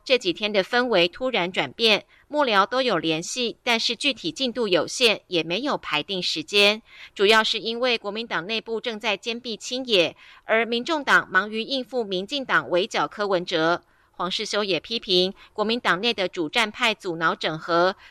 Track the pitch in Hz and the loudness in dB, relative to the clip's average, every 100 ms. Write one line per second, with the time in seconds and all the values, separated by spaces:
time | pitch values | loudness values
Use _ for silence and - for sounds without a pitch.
0 | - 247 185 165 214 202 185 247 254 196 | 0 0 2 -2 0 0 2 0 2 4
1 | 175 - 254 214 175 185 139 165 226 196 | 2 0 -2 -2 -2 -2 -4 0 2 2
2 | - _ _ 294 262 196 - 254 254 175 | -2 _ _ 0 2 4 2 2 0 0
3 | 160 160 170 254 233 - 247 226 - 226 | 0 -2 -4 -4 -4 -4 -2 0 0 -2
4 | 285 247 165 - 254 254 214 170 - - | -2 -2 -6 -4 -4 -2 2 2 2 2
5 | 233 196 - 175 160 185 285 196 - 151 | 2 2 -2 -4 -2 -4 -2 -4 -2 -4
6 | 151 190 - 160 151 202 202 220 - - | -4 -6 -4 -6 0 4 4 2 -6 -20
7 | - - 202 220 220 220 202 233 254 226 | -14 0 4 6 4 -2 -6 -2 0 -2
8 | 202 208 233 185 175 226 226 226 247 214 | -4 -8 -6 -6 -4 -6 -4 -6 -6 -4
9 | 226 196 233 233 247 208 - 254 254 196 | -4 -4 -4 -8 -8 -10 -8 -8 2 2
10 | 156 - - - - 220 226 233 254 311 | 2 -2 -18 -14 -2 0 0 -2 -2 -2
11 | 269 180 - 185 208 220 226 269 247 254 | 4 4 4 0 0 -4 -4 -4 -4 -4
12 | 202 185 202 285 247 170 131 175 220 196 | -4 -4 -4 -6 0 0 2 0 0 0
13 | 147 - 202 180 175 165 165 170 - _ | -2 -2 -2 -2 0 0 2 0 -4 _
14 | _ - 180 202 208 208 208 - - 226 | _ -8 -4 -4 -4 -2 0 -2 -2 -6
15 | 220 180 185 - - - 214 240 208 175 | 0 2 2 -2 -10 -4 -2 0 0 0
16 | 240 214 180 180 151 240 214 233 233 208 | 0 -2 -2 -2 -2 0 0 0 -2 0
17 | 190 165 165 208 196 156 - 170 185 - | -4 0 0 0 -2 -4 0 4 4 0
18 | - | -10